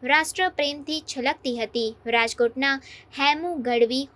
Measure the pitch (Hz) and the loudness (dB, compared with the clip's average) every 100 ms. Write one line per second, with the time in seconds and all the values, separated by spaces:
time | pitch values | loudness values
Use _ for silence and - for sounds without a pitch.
0 | 247 302 320 - 370 359 285 294 285 311 | 2 2 2 0 -2 0 -4 -4 -6 -8
1 | - 269 262 302 262 240 214 233 220 - | -6 -4 -2 -2 -4 -4 -4 -2 -4 -6
2 | 226 233 226 - 233 262 277 269 - - | 0 2 0 0 0 2 -2 -2 -6 -20
3 | - 277 277 302 349 320 240 240 233 262 | -16 0 2 2 -2 -4 0 4 4 2
4 | 277 | -4